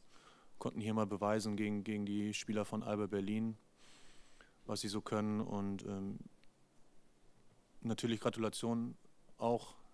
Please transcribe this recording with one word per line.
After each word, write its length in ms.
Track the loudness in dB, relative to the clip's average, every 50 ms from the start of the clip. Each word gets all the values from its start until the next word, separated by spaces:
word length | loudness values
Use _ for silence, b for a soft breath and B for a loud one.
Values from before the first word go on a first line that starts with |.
| b b b b b b b b b b b -6
konnten 220 | -6 -4 -2 -2
hier 140 | 0 2 4
mal 120 | 4 4
beweisen 500 | 2 2 2 4 4 4 4 4 2 0
gegen, 280 | 2 2 2 2 0 0
gegen 220 | 0 0 0 0
die 280 | 2 2 2 2 0 0
Spieler 300 | -2 -2 0 2 0 2
von 180 | 2 0 -2 0
Alba 240 | 0 0 2 2
Berlin, 500 | 2 2 0 2 2 2 2 2 0 -2 -4 -12 -20 -20 b b b b b b b b b b b b b b b b b -6
was 140 | -4 -4 -2
sie 80 | -2 -2
so 120 | -2 -2
können 400 | 0 2 2 2 4 4 2 2
und, 440 | 0 0 0 0 0 0 -2 -2 -4
ähm, 340 | -4 -4 -2 -2 -4 -4 -6 -10 -14 -16 -20 -20 -20 -20 -20 -20 _ _ -20 -20 -20 -20 -20 -20 -20 -20 -20 -20 -20 -20 -20 -20 -20 -20 -20 -20 _ -20 -6 -2
natürlich 380 | -2 0 0 2 0 0 2
Gratulation 760 | 2 0 0 2 0 0 0 0 0 0 0 0 0 -2 -6 -10 -16 -20 -20 -20 -20 -20 -8 0
auch 360 | 2 2 2 2 0 -6 -16 -18 -20 -20